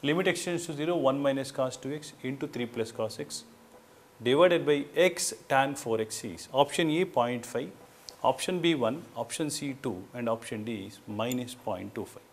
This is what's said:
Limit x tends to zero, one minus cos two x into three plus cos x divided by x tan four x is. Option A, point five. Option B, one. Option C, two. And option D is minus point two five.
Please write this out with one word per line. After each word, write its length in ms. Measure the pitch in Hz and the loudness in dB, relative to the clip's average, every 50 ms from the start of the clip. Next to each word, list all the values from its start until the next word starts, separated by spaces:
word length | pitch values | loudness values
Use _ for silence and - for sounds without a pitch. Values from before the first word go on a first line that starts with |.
Limit 280 | - 139 151 175 190 190 | 2 2 2 4 4 2
x 160 | 170 175 - | 0 0 -2
tends 200 | 180 175 165 - | -4 -4 -4 -4
to 80 | - 156 | -6 -6
zero, 200 | 139 151 160 180 | -4 -2 0 0
one 260 | 170 135 135 131 143 | 2 4 4 2 4
minus 300 | 143 139 135 135 131 135 | 2 0 0 0 -2 -6
cos 260 | - - 131 127 123 | -2 -2 -2 -2 -2
two 160 | - - 135 139 | -6 -8 -8 -8
x 200 | 151 151 - - - - | -8 -8 -14 -18 -8 -6
into 240 | 131 139 139 - | -6 -4 -4 -6
three 200 | 143 - 123 123 | -6 -4 -4 -6
plus 260 | 113 113 117 110 107 - | -4 -2 -4 -4 -4 -2
cos 260 | - 113 110 - - | -4 -4 -4 -4 -8
x 240 | - - - - - - - - - - - - - - - - - - - - 113 | -10 -8 -8 -12 -12 -14 -20 -20 -20 -20 -20 -20 -20 -20 -20 -20 -20 -20 -18 -2 2
divided 420 | 120 131 143 175 185 175 165 143 | 4 8 8 8 8 8 4 4
by 200 | 143 147 143 139 - - | 4 2 2 2 -2 4
x 400 | 147 175 185 175 - - - - - - - | 6 6 6 4 2 -4 -4 -4 -8 -4 2
tan 260 | 143 135 135 139 143 | 4 4 4 4 0
four 260 | - - 123 113 110 | -4 -4 -2 0 -2
x 220 | 110 107 - - - | -2 -4 -6 -10 -8
is. 240 | 113 85 - - - - | -10 -10 -10 -14 -4 4
Option 360 | 131 143 143 - - 175 160 | 4 4 4 4 2 2 2
A, 160 | 151 165 185 | 4 2 0
point 400 | 180 - 131 120 120 123 120 117 | 0 2 2 2 2 0 -4 -6
five. 280 | - - 120 139 180 - - - - - - - - - - - | -4 -6 -4 -6 -6 -12 -16 -20 -20 -20 -20 -20 -20 -18 0 2
Option 380 | 120 - - - - 190 180 | 2 2 2 0 -2 -2 2
B, 160 | 160 170 165 | 4 4 4
one. 260 | 143 120 110 123 160 170 - - | 4 2 0 0 -2 -8 -10 -6
Option 340 | 120 120 - - - 165 147 | -6 -6 -6 -4 -4 -4 -2
C, 240 | 147 - 147 143 135 131 - | -2 -4 -4 -6 -6 -4 -4
two. 140 | 131 101 90 95 - - | -6 -4 -6 -8 -12 -10
And 140 | 123 120 117 | -4 -2 -2
option 340 | 113 113 - - - 110 107 | -2 -2 -2 -8 -8 -6 -6
D 140 | 113 117 104 95 | -6 -6 -6 -8
is 140 | 101 - - - - | -10 -14 -16 -12 -10
minus 480 | 107 104 110 120 127 123 123 120 - | -4 -4 -2 -2 -2 -4 -4 -6 -12
point 400 | - - - 101 90 98 101 - | -10 -6 -6 -6 -4 -6 -8 -8
two 80 | 120 101 | -8 -10
five. 240 | - - - - - | -10 -12 -20 -20 -20